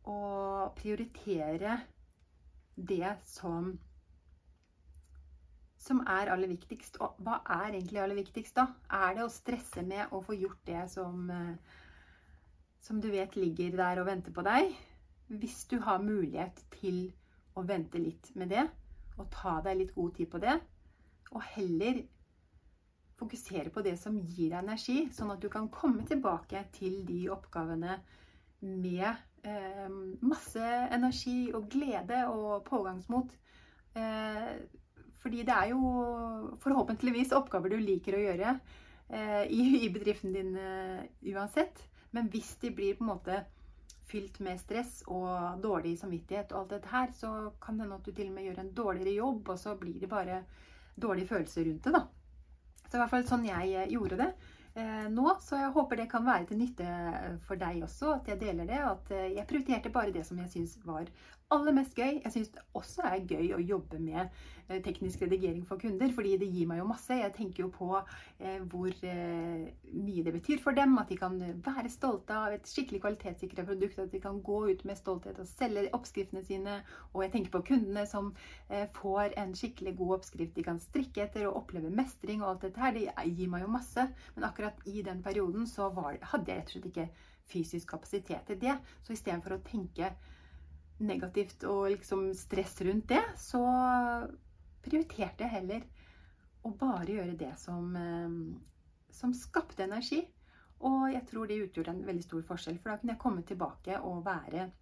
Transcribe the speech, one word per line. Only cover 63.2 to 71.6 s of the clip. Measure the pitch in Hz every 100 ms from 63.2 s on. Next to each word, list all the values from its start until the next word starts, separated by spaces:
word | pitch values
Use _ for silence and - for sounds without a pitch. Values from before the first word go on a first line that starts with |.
| 180
gøy | 156 170
å | 190
jobbe | 175 196 156 156
med, | 160 160 185 - - - -
eh, | 190
teknisk | 185 180 190 180
redigering | 180 190 185 170 175
for | 190
kunder, | 233 190 262
fordi | 247 202 190
det | 196
gir | 180 165
meg | 170
jo | 190
masse. | 233 -
Jeg | 254 208 202
tenker | 208 180 185
jo |
på, | - 180 190 190 - - -
eh, | 190 190 185
hvor, | 180 185 180
eh, | 180 180 175 170 170 165 160 - -
mye | 165 202 185
det | 165
betyr | 165 - 285
for | -
dem, | 269 277 262
at | 208
de | 185
kan | 185 185 180 175